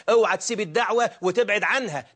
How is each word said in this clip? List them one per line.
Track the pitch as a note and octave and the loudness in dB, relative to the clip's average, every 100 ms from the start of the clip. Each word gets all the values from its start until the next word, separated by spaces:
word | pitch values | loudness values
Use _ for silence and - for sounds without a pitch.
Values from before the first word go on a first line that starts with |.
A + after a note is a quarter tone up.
| - | 2
اوعى | A#3 G3+ F#3 | 4 4 0
تسيب | - A3+ | -4 -6
الدعوة | G3+ D#3 G#3+ A#3 A#3 - | -4 -2 0 0 0 -2
وتبعد | F3+ F3+ G#3+ G#3 | -2 0 0 0
عنها، | F3 B3 A#3+ C#3+ A#2+ | 0 -2 -2 -8 -10